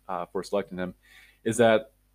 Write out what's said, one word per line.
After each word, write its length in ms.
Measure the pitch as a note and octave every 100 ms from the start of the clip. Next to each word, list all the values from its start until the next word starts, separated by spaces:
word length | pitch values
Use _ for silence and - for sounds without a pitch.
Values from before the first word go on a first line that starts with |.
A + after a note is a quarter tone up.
| -
uh, 180 | F2+ F2
for 100 | F#2+
selecting 360 | - G2+ G2 F2+
him, 160 | F2+ - _ - _ _
is 140 | A2+ A#2
that 340 | A#2 A2 - _ _